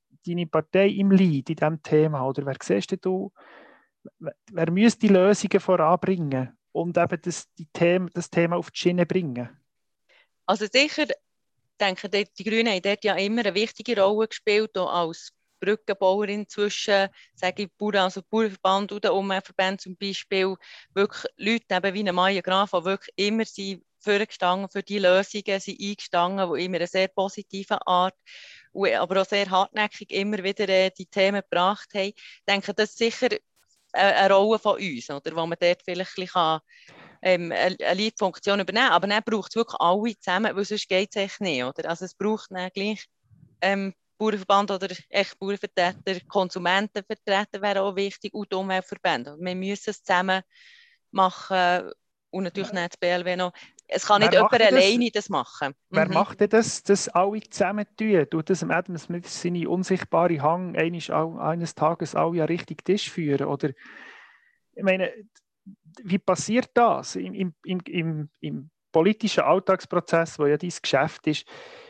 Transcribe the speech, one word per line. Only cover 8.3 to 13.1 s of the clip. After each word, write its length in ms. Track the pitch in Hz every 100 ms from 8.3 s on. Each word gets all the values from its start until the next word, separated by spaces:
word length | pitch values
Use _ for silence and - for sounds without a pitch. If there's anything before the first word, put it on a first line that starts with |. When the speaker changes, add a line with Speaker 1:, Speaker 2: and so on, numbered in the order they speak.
Speaker 1:
Thema 280 | - 170 175
auf 120 | 170
die 80 | -
Schiene 280 | 175 180 170
bringen? 420 | 185 165 123 120 - _ _ _ _ _ _ _ _ -
Speaker 2:
Also 200 | 185 202
sicher, 360 | 254 294 - 294 - _ _ _ _ _ _
denke, 280 | 196 185 202
die, 200 | 196 202 -
die 60 |
Grünen 240 | 196 220 233
haben 100 | 190
dort 200 | 190 208
ja 140 | 208